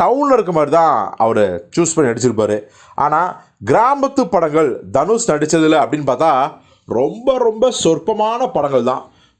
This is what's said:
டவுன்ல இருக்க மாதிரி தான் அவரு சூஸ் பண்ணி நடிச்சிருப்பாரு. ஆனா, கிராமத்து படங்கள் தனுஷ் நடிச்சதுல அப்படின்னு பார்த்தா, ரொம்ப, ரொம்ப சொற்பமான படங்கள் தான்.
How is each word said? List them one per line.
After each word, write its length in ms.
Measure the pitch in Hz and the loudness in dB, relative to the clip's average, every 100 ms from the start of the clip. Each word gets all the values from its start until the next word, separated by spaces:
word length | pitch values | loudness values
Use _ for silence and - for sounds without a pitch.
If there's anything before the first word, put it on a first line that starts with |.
டவுன்ல 300 | 180 254 285 | 0 2 2
இருக்க 200 | 247 180 | 2 2
மாதிரி 180 | 160 143 | 0 2
தான் 440 | 160 160 123 98 - | 2 4 2 -2 -2
அவரு 520 | 113 110 98 87 - - | 0 2 0 -2 -6 -2
சூஸ் 180 | 165 | -2
பண்ணி 160 | 165 135 | 0 0
நடிச்சிருப்பாரு. 500 | 113 123 107 104 104 - _ - | 0 -2 0 0 -2 -6 _ -10
ஆனா, 460 | - 143 151 180 - _ - | -2 0 0 -2 -6 _ -8
கிராமத்து 640 | 104 165 240 277 262 262 247 | 0 2 4 2 -2 -2 0
படங்கள் 520 | 185 165 151 151 - 92 | 0 0 2 0 -2 -4
தனுஷ் 380 | 113 165 226 208 | -2 0 -2 0
நடிச்சதுல 480 | 151 151 165 156 156 | -2 0 2 4 2
அப்படின்னு 220 | 170 156 143 | 2 -2 -2
பார்த்தா, 460 | 123 160 131 147 - _ _ - | 0 2 2 -2 -6 _ _ -6
ரொம்ப, 520 | 107 143 208 262 254 | -2 -2 -2 -2 0
ரொம்ப 320 | 233 220 254 254 | 0 0 0 0
சொற்பமான 640 | 165 160 - 214 214 233 254 | 0 0 -2 -2 -2 -2 -4
படங்கள் 320 | 170 143 131 | -2 0 0
தான். 200 | 120 131 - _ _ | 0 -4 -8 _ _